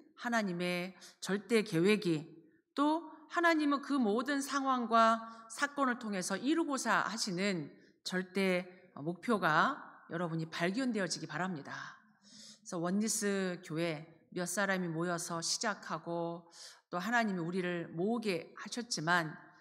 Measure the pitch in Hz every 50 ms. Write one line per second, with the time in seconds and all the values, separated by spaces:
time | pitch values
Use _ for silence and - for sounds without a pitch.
0 | - _ _ - - 240 233 226 208 190 175 175 180 180 180 175 180 190 - -
1 | - - - - - - 190 208 202 - 233 220 202 - 165 160 175 202 214 196
2 | - 170 160 147 151 - - - - - _ _ _ _ - 277 285 302 311 339
3 | - - - - - - - 349 339 339 330 302 302 285 285 254 - - 285 277
4 | 240 202 202 240 240 277 285 277 269 - 269 285 269 269 262 247 233 220 226 226
5 | 226 226 226 226 226 - - - - - - - 285 277 - 285 269 254 233 240
6 | 226 214 202 185 175 - 196 185 233 269 320 330 320 294 269 240 233 226 196 170
7 | - - 202 226 - 214 175 175 196 208 185 165 143 - - - - - _ _
8 | - - 185 180 185 185 - 196 190 185 180 180 180 - - - - - - -
9 | 143 165 180 - - 240 226 190 185 160 151 165 190 254 285 - - - - -
10 | - - - 170 180 160 165 165 160 165 - - 175 180 190 254 269 247 208 208
11 | 185 160 - 156 160 - 139 156 180 190 180 139 135 120 131 139 - - - -
12 | _ _ _ _ _ - - - - - - _ - - 190 170 165 175 190 208
13 | 220 220 - - 208 202 196 196 190 185 175 170 - - 151 160 170 170 156 147
14 | 160 - - - _ _ - 180 175 175 - 208 196 190 190 185 180 165 156 160
15 | 170 180 175 160 165 - 170 165 165 - - - - 214 196 - - - 180 160
16 | - 170 170 170 170 170 170 175 - - - - - - - - _ - 175 180
17 | 180 220 240 233 233 208 190 180 160 170 180 190 175 180 175 170 165 - - 160
18 | 185 214 240 240 - 208 175 151 - - - - - 214 - 247 233 - - 175
19 | 151 170 180 175 160 151 147 - - - - -